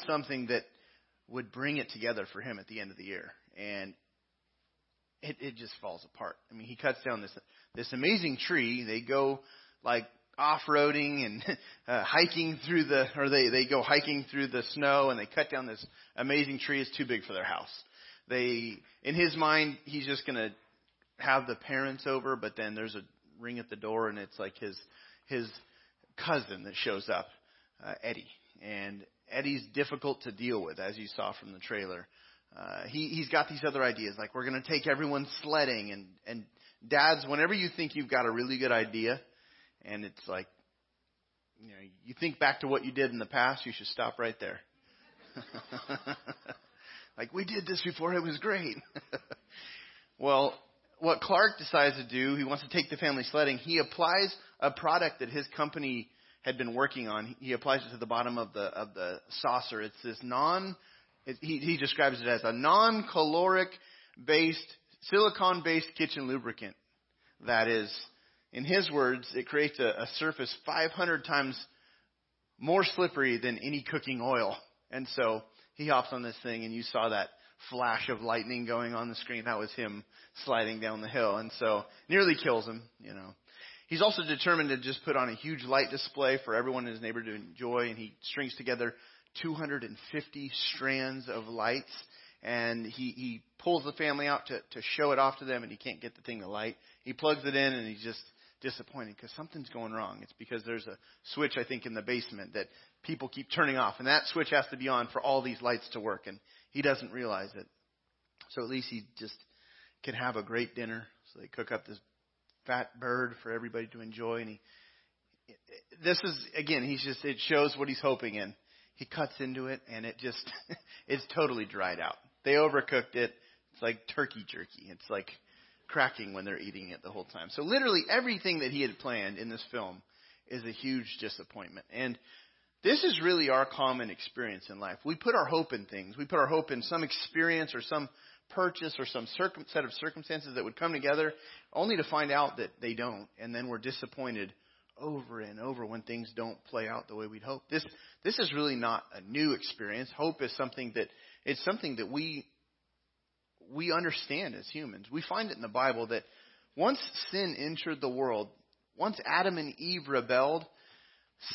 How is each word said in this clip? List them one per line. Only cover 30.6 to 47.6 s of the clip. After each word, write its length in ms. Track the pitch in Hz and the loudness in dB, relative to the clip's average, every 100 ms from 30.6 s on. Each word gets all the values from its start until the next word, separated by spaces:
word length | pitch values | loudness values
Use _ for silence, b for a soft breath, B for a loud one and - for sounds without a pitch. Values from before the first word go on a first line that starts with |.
with, 160 | 80 85 | -4 -8
as 180 | 95 107 | -8 -8
you 100 | 101 - | -10 -6
saw 180 | 104 101 | -6 -6
from 140 | 104 | -14
the 60 | 95 | -14
trailer. 480 | - 107 95 87 87 b b b b - | -8 -6 -6 -8 -12 b b b b -14
Uh, 260 | 92 95 92 | -10 -10 -8
he, 220 | 147 151 | -6 -4
he's 200 | 160 135 | -4 2
got 200 | 156 147 | 2 2
these 140 | 147 151 | 0 -2
other 160 | 135 | 2
ideas, 320 | 127 110 104 104 | 2 2 -4 -6
like, 160 | 107 | -8
"We're 120 | 127 127 | -6 -4
gonna 180 | 131 131 | -4 0
take 220 | 151 151 | 0 2
everyone 400 | 139 151 139 139 - | 2 2 0 -2 -8
sledding." 480 | 151 156 135 113 104 | 0 4 4 2 -4
And, 160 | 101 92 90 - | -10 -14 -18 -12
and 200 | 117 95 _ b b 113 | -12 -12 _ b b 2
dads, 380 | 143 151 156 135 | 6 8 6 2
whenever 260 | 143 170 | 4 4
you 140 | 208 175 - | 4 -2 -2
think 200 | 156 147 | -4 -2
you've 140 | 127 | 0
got 160 | 127 120 | 2 2
a 60 | |
really 260 | 117 127 131 | 2 0 0
good 140 | 131 | 4
idea, 480 | 117 110 110 113 135 - b b b b b | 4 2 0 0 -2 -6 b b b b b
and 220 | - 104 104 | -12 -10 -10
it's 220 | - - | -12 -8
like, 200 | 92 92 _ _ _ _ _ _ _ _ _ _ _ | -8 -8 _ _ _ _ _ _ _ _ _ _ _
you 100 | 110 | -20
know, 60 | 98 98 92 113 | -20 -20 _ -16
you 100 | 123 | -4
think 200 | 165 135 | -2 4
back 220 | 139 - | 4 4
to 60 | 139 | 2
what 180 | 135 131 | 2 2
you 80 | |
did 180 | 131 135 | 2 2
in 80 | 120 | 2
the 60 | 104 | -2
past, 400 | 135 123 135 123 | 4 4 2 -6
you 80 | - | -8
should 120 | 104 | -8
stop 300 | - 117 - | -2 -2 0
right 160 | 117 - | -4 -2
there. 200 | 95 - - _ b b b b b 135 | -8 -8 -14 _ b b b b b -16
<laughs> 800 | - - - - - 135 135 147 - - - - _ _ B B B - | -14 -14 -12 -12 -8 -6 -6 -8 -10 -14 -12 -16 _ _ B B B -8
Like, 160 | 120 | -6
"We 120 | 185 190 | -4 -4
did 200 | 214 | -4